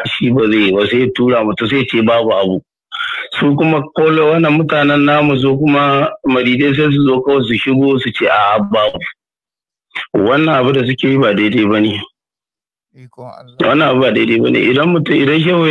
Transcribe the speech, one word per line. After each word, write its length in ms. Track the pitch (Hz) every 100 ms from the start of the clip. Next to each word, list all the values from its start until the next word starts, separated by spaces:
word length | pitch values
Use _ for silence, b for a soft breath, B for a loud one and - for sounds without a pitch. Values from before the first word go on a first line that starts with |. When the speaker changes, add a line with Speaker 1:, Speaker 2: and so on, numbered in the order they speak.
| -
Speaker 1:
shi 240 | - 127
ba 160 | 127 110
zai 240 | 110 98
yi 20 |
ba, 140 | 98 101
sai 240 | 123 127 -
tura 260 | 123 120
mutum, 240 | 107 101 110
sai 140 | 135 120
ce 120 | 117
babu 280 | 113 117 113
abu. 300 | 98 95 95 - _ _ B B B B
Su 220 | - 143 143
kuma 260 | 160 156 139 -
kolo, 340 | 156 160 151
wannan 240 | 165 160
mutanen 480 | 151 156 151 143 147
namu, 320 | 143 147 147 135
su 220 | 135 135
kuma 480 | 151 143 143 139 156 - 139
maridai, 480 | 127 123 127 143 139
sai 160 | 151
su 80 | 143
zo 160 | 139 131 135
kawai 160 | 139
su 160 | 117 113
shigo 400 | 135 131 139 131
su 120 | 120
ce 140 | - 104
a'a, 300 | 104 101 107 101
babu. 280 | 110 107 - - - _ _ _ _ _ _ _ B B
Wannan 400 | - 101 143 160
abu 180 | 139 127
da 140 | 135 120
suke 220 | 131 135
yi 80 | 135
ba 160 | 117
daidai 320 | 101 107 117 104
ba 140 | 107
ne. 180 | 107 101 - _ _ _ _ _ _ _ _
Speaker 2:
Ikon 320 | 131 127 -
Allah. 320 | 123 - 123 -
Speaker 1:
Wannan 240 | - 143 147
abu 120 | 131
ba 80 | 131
daidai 260 | 110 113 117
ba 100 | 123
ne. 80 | - 98
Idan 240 | 131 165
mutum, 240 | 170 143 143
idan 240 | 139 156
shehu 260 | 160 175 160